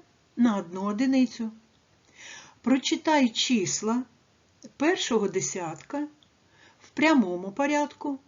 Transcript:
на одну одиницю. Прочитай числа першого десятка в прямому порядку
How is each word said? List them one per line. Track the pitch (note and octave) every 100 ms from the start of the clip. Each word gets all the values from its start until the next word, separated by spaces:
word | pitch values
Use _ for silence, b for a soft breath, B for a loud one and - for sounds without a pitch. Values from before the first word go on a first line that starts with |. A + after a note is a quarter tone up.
| - _ _ -
на | A#3+ G3+
одну | E3+ F#3
одиницю. | G3+ G#3 C4 C4 B3 - A3 A3 _ _ _ _ _ B B B B _
Прочитай | B3 C4 - E4 D#4+ D4+ B3
числа | - - A#3+ D#3+ - G#3+ A#3+ B3+ _ _ _ _ _ - -
першого | D4 F#4 - A3+ G3
десятка | F#3 F#3 G#3 E3 E3+ - C#4+ D4 - _ _ _ b b b
в | -
прямому | - D4+ D4 F#3 F3 F#3+
порядку | G3 C#4+ D4 D4 - D4+ C4+